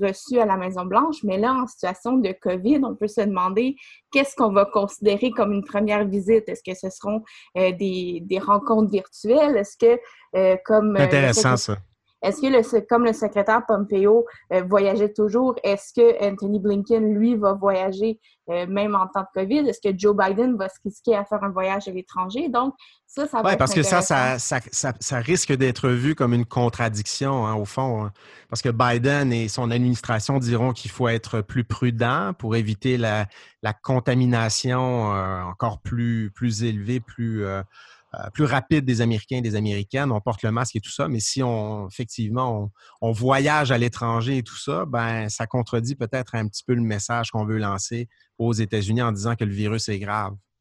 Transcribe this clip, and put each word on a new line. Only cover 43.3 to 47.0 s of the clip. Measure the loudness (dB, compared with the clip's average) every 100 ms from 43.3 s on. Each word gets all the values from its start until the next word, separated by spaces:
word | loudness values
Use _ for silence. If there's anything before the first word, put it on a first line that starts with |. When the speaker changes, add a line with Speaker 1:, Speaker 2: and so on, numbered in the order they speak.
| 4 4 2 2
Speaker 2:
à | 2
l'étranger | 0 -2 -2 0 0 -2
et |
tout | -4 -10
ça, | -6 -6 -4
ben, | -4 -2 -4 -6
ça | -6 -4
contredit | -4 -2 -2 -4 -4
peut-être | -6 -6 -4
un | -4 -4
petit | -6
peu | -2
le | -2
message | 0 -4